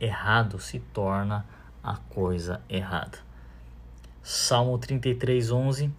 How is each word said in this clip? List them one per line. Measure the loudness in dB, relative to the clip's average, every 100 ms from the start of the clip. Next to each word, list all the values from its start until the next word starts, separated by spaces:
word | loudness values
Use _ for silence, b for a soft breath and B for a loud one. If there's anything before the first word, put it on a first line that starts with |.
errado, | -2 0 4 6 6 0
se | -6 -8
torna | -6 -2 2 2 2 0 -4 B B B
a | -6 -6
coisa | -6 -2 0 0 -2 -6 -4
errada. | -4 -2 -2 -4 -8 -16 B B B B -18 -18 -18 -18 -16
Salmo | -6 -2 4 6 4 2
trinta | 0 0 2
e |
três, | 2 2 4 4
onze | 4 2 2 0